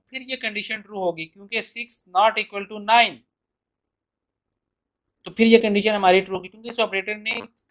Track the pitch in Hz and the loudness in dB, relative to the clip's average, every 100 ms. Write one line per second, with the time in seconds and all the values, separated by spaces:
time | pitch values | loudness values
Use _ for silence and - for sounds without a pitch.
0 | _ 262 254 254 226 208 208 220 196 208 | _ -14 -10 -8 -6 -8 -8 -10 -10 -4
1 | 180 160 160 202 202 226 220 233 233 - | -4 -2 -10 -14 -8 -6 -6 -8 -10 -12
2 | - 180 220 214 208 202 196 214 208 233 | -4 2 2 2 -6 -8 -10 -10 2 4
3 | 220 127 _ _ _ _ _ _ _ _ | 4 -2 _ _ _ _ _ _ _ _
4 | _ _ _ _ _ _ _ _ _ _ | _ _ _ _ _ _ _ _ _ _
5 | _ _ - 175 226 226 226 202 208 208 | _ _ -16 2 6 6 6 2 0 2
6 | 190 190 190 185 185 214 233 233 214 196 | 4 4 2 -6 -10 -16 -12 -4 -4 -4
7 | 190 214 214 220 208 _ _ | -6 -8 -8 -10 -12 _ _